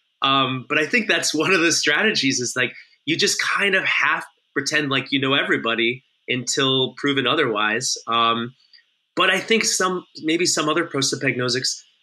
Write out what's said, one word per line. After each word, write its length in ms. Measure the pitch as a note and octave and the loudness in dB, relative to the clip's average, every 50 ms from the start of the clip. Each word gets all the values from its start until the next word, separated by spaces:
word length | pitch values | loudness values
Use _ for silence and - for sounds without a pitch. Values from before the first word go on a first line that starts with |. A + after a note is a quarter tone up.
| _ _ _ - | _ _ _ -2
um, 440 | - C3+ C3+ C3+ C3 B2+ C3 B2+ A2+ - | 0 2 4 4 2 2 0 -4 -4 -2
but 100 | D3 D3+ | 0 0
I 80 | D#3 | 0
think 220 | C#3+ - A#3+ G#3 G3+ | 2 0 0 2 2
that's 260 | F3 - - - - | 0 0 0 0 0
one 180 | D3+ D3+ E3 | 0 0 2
of 80 | F#3+ E3+ | 2 4
the 120 | E3 E3 | 4 2
strategies 680 | C#3+ - - D3 D3 E3 G#3 A3 - - C3+ C3+ C3+ C3+ | 2 2 2 2 2 2 2 2 2 2 0 0 0 0
is, 140 | B2 - - | -2 -4 -2
like, 160 | B2+ B2+ A#2+ - - - - _ _ - | -2 -2 -4 -4 -8 -20 -20 _ _ -6
you 120 | C#3+ D#3+ | -4 -2
just 260 | - G3+ G3 - - | 0 0 0 0 0
kind 320 | - - - F#3 G3 G3 F#3+ | -2 -2 -2 0 0 0 0
of 100 | F#3 - | 0 0
have 380 | - - - C#3+ D3 E3 E3+ | 0 0 0 2 0 0 0
to 40 | - - _ _ _ _ | -4 -8 _ _ _ _
pretend 380 | - C#3+ C#3 C#3 D3+ D3+ D3+ C3+ | -6 -6 -4 -2 0 0 0 0
like 200 | C3+ C3 C3+ - | 0 -2 -2 0
you 100 | C#3 C#3 | -2 0
know 140 | C#3 C3+ C#3 | 0 2 2
everybody 680 | D3 F#3 D#3+ D3+ - G#2 A2+ A#2 A2+ A#2 A#2 B2+ C3 - _ _ _ _ - | 2 2 0 0 0 0 -2 0 0 0 0 -2 -4 -8 _ _ _ _ -4
until 680 | B2+ B2+ A#2+ - - C#3+ C3+ C3+ C3 C3 B2+ A2+ - | -4 -4 -4 -4 -2 0 2 2 2 2 0 -2 -4
proven 320 | - - C#3+ C#3 C#3 A#2+ | -4 -2 -2 0 0 0
otherwise. 680 | A#2+ C#3+ D#3+ C#3+ A#2 G#2+ G#2 G#2+ G#2+ A2 B2 C3 - - - - | 0 2 2 0 0 0 0 0 0 0 0 -2 -4 -6 -6 -4
Um, 480 | A2+ A#2 A#2 A#2 A#2 A#2 A#2 A#2 B2 - _ _ _ - - _ _ _ _ _ _ - | -2 0 2 2 2 2 0 -2 -6 -10 _ _ _ -20 -20 _ _ _ _ _ _ -2
but 140 | E3+ F3+ F#3 | 0 0 2
I 80 | F#3+ F#3+ | 2 0
think 260 | F#3+ - A3+ A3 A3 | 0 0 0 2 2
some, 420 | - - - F#3 F#3 F#3 E3+ - _ - - | 0 0 0 0 0 -2 -4 -8 _ -14 -6
maybe 240 | D#3+ D#3 E3 E3+ F3+ | -2 0 0 2 2
some 220 | D#3 - E3+ D3+ D3+ | 0 0 0 0 0
other 180 | D#3 F3 D#3+ | 0 0 -2
prosopagnosics, 960 | - - C#3 C3+ - - C3+ C#3+ B2+ A#2 B2+ B2 B2 A#2+ C3 B2 - - - - _ _ _ | -2 -2 -2 -2 -2 -2 -2 -2 -2 -2 0 -2 -2 -2 -2 -2 -4 -4 -6 -12 _ _ _